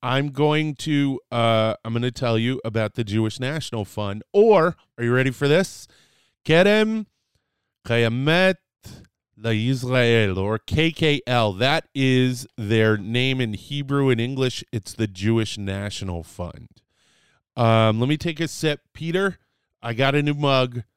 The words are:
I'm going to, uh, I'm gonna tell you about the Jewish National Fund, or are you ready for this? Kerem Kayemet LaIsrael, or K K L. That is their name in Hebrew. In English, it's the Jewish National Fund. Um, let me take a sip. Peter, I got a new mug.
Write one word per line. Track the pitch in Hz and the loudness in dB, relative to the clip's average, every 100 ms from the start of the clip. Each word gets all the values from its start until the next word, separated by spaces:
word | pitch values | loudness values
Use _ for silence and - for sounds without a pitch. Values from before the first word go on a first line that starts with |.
I'm | 127 131 143 | -2 -2 -2
going | 135 151 151 156 139 | 0 0 2 -2 -4
to, | - 147 139 135 _ | -2 0 0 -2 _
uh, | 117 113 113 110 107 113 | 0 2 2 2 -2 -4
I'm | |
gonna | 117 123 | -4 -4
tell | 120 123 113 | -4 -2 0
you | 117 131 113 | 0 -4 -6
about | 110 107 - | -4 -4 -4
the | |
Jewish | 113 107 110 - | -4 0 -2 -4
National | 127 156 - 117 101 | -8 -6 -8 -8 -8
Fund, | - 104 101 - | -6 -8 -8 -2
or | 202 220 202 160 170 _ - | 4 6 6 4 -2 _ -6
are | |
you | 120 | 0
ready | 123 131 | 2 0
for | 123 143 | 0 2
this? | 156 190 - - _ _ _ _ _ - | 2 2 -6 -20 _ _ _ _ _ 2
Kerem | 160 190 214 220 220 208 _ _ _ _ _ _ _ - | 4 6 4 2 -2 -6 _ _ _ _ _ _ _ -2
Kayemet | 117 117 117 139 165 190 185 _ _ - - - _ _ _ | 0 2 0 2 4 2 0 _ _ -20 -20 -20 _ _ _
LaIsrael, | 110 110 113 131 123 127 120 117 107 92 | -2 0 0 -2 0 2 4 4 2 0
or | 98 110 | -2 -4
K | - 151 160 | -4 0 0
K | 160 160 147 - | 0 0 0 0
L. | 123 110 | 0 0
That | 95 127 156 - - | 0 0 0 -4 -2
is | 135 127 127 123 123 - | 2 4 2 0 -10 -10
their | 104 113 110 107 | -2 2 4 2
name | 98 120 127 131 | -2 -2 -2 -2
in | 120 | -4
Hebrew. | 104 - 143 139 139 135 | -6 -8 -8 -4 0 2
In | 120 | 0
English, | 117 135 127 - - | -2 -2 -4 -4 -8
it's | 117 - | -10 -10
the | - 110 | -6 -6
Jewish | 92 101 113 110 - | -2 0 0 -2 -6
National | 98 98 101 - 95 87 | -8 -6 -8 -8 -8 -8
Fund. | 80 - 87 80 - _ _ _ _ _ _ _ _ - | -10 -12 -12 -12 -20 _ _ _ _ _ _ _ _ -2
Um, | 117 113 110 110 | 2 4 4 2
let | 123 | 0
me | 151 | -2
take | 170 151 | -4 -6
a | 165 | -6
sip. | - 156 147 _ | -4 -4 -4 _
Peter, | - 160 170 196 180 _ _ _ _ | -12 -4 -2 -2 -6 _ _ _ _
I | 117 | -10
got | 117 135 143 | -2 0 2
a | |
new | 147 147 | 0 0
mug. | 147 135 127 120 113 | 0 2 0 -4 -14